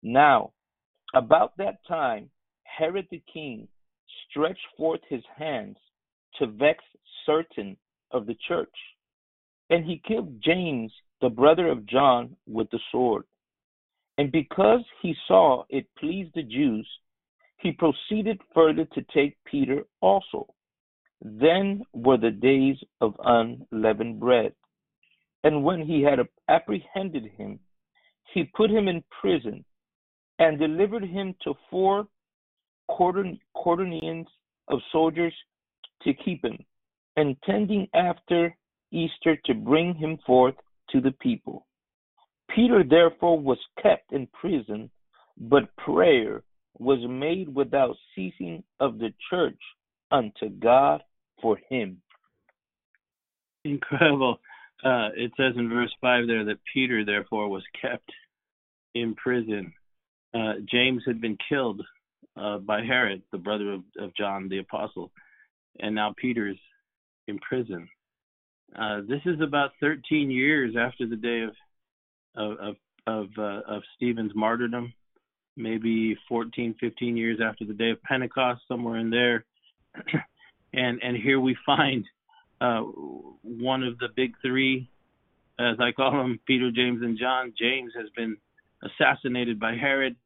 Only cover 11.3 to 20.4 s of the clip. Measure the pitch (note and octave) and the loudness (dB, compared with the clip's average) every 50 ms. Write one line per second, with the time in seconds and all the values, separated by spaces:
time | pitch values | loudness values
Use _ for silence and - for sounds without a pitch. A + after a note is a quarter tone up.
11.3 | A2 A2+ C3 D3 D#3+ E3 F3+ E3 C#3+ A#2+ G#2 G2+ A2+ C3 C#3+ C#3 B2+ A#2+ A#2+ A#2+ | 2 6 6 6 8 6 4 0 0 -2 -4 -2 2 4 6 6 4 4 0 -6
12.3 | - _ _ - G#2+ A2 A2+ - - A#2 - - - A#2+ B2+ A#2+ G#2+ - - _ | -14 _ _ -10 -6 -6 -4 -4 -4 -8 -8 -4 -2 0 0 2 0 -2 -4 _
13.3 | _ _ _ _ _ _ _ _ _ _ _ _ _ _ _ _ _ - D3 C#3+ | _ _ _ _ _ _ _ _ _ _ _ _ _ _ _ _ _ -2 -2 0
14.3 | B2+ D#3+ C#3+ _ - - G3 G#3 A3+ B3 A#3 - - - - F3+ D#3+ - - - | 2 0 -2 _ 0 2 6 6 6 4 2 -4 -18 -6 -6 -6 -6 -6 0 6
15.3 | F#3 F#3+ F3+ D3+ C3 B2 - _ - C#3 - _ _ - - D3+ F3 G3 F#3+ D#3+ | 6 8 8 8 6 2 0 _ -6 -6 -6 _ _ -8 -6 -4 -4 -4 -8 -8
16.3 | _ E3+ D3+ A2+ G#2+ C3 D3+ C3+ A2 G#2+ G#2+ - - - _ _ _ _ _ _ | _ -10 -8 -6 -2 0 2 2 2 -2 -6 -10 -18 -20 _ _ _ _ _ _
17.3 | _ _ _ _ _ _ - F#3 D3+ - F3 D#3+ C3+ - - - G#3 G#3+ G#3 G#3+ | _ _ _ _ _ _ -4 -4 -2 2 2 2 2 0 -4 -4 -4 -2 -2 -2
18.3 | A3+ F#3+ - _ _ E3 E3 D#3 D#3 D#3+ D#3+ - - D3+ C#3+ _ - D#3 C#3+ D3 | -4 -6 -8 _ _ 6 6 6 6 2 -4 -4 -4 -8 -8 _ 2 2 2 2
19.3 | - _ _ - - C#3+ C3+ B2 C3+ D3 - _ _ _ - F#3 G3 - - - | -2 _ _ -6 -2 -2 0 0 0 -4 -4 _ _ _ 4 4 4 4 2 -4
20.3 | - - | -8 -8